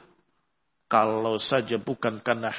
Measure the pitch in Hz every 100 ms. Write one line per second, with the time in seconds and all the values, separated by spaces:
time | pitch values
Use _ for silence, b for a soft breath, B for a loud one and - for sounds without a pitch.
0 | - _ _ _ _ _ _ _ - 113
1 | 110 110 113 107 - 135 110 113 104 127
2 | 117 107 - 113 113